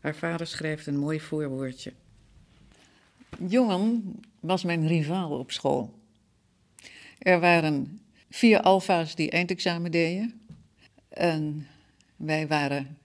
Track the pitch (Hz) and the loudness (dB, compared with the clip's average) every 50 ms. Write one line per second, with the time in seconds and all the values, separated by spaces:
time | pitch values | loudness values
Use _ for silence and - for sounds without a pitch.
0 | _ 151 151 156 - 165 170 165 170 160 - - 156 156 151 151 - - 143 143 | _ -8 -8 -4 -6 -4 -4 -4 -6 -8 -8 -8 -6 -6 -6 -6 -6 -4 -4 -2
1 | 143 147 156 156 156 - - 156 151 139 135 131 135 131 127 - - - - - | -2 -2 -4 -6 -6 -6 -6 -4 -4 -4 -6 -6 -8 -8 -10 -12 -14 -16 -16 -18
2 | _ _ - - _ _ _ - - _ _ _ - - - _ - _ _ _ | _ _ -20 -20 _ _ _ -20 -20 _ _ _ -20 -20 -20 _ -20 _ _ _
3 | _ _ _ _ - _ - - 175 180 190 247 254 226 190 180 202 226 233 233 | _ _ _ _ -20 _ -12 -8 -6 0 2 2 4 4 2 2 2 2 0 0
4 | 208 185 - - - - _ _ - 160 185 180 185 175 170 165 160 156 170 165 | -4 -6 -12 -14 -18 -20 _ _ -2 -2 -2 0 0 -2 0 0 2 2 2 2
5 | 151 143 170 190 180 156 147 131 127 - - - - 139 139 131 123 - - - | 0 0 -2 -4 -4 -4 -4 -6 -6 -8 -10 -4 -2 0 0 0 -2 -6 -12 -20
6 | _ _ _ _ _ _ _ _ _ _ _ _ _ _ _ - - - - - | _ _ _ _ _ _ _ _ _ _ _ _ _ _ _ -20 -20 -20 -20 -20
7 | - - - _ - 185 185 175 165 175 175 170 156 156 151 139 135 139 160 - | -20 -20 -20 _ 2 4 4 6 6 6 6 6 4 2 0 -2 -2 -6 -10 -18
8 | - _ _ _ _ _ - - - 233 214 - - 185 190 190 185 - 190 170 | -20 _ _ _ _ _ -4 4 6 8 8 8 8 6 6 6 4 2 0 0
9 | 165 156 - - 160 - - 170 180 175 185 175 - 185 170 170 170 175 160 170 | 0 -2 -2 -4 -4 0 0 0 0 0 -4 -2 -2 -2 -2 -2 -4 0 0 2
10 | 165 165 175 185 220 233 226 - - - - - - _ _ _ _ _ _ _ | 2 2 0 -2 -4 -6 -8 -10 -20 -20 -20 -20 -20 _ _ _ _ _ _ _
11 | _ _ - - - 175 160 156 151 151 147 151 147 - - _ _ _ _ _ | _ _ -4 0 0 0 0 0 -2 -4 -4 -8 -10 -14 -20 _ _ _ _ _
12 | _ _ _ _ 156 156 156 156 156 147 156 147 143 139 139 143 139 139 151 - | _ _ _ _ -4 -2 -2 -2 0 0 0 0 0 0 -2 -4 -6 -8 -12 -20
13 | _ | _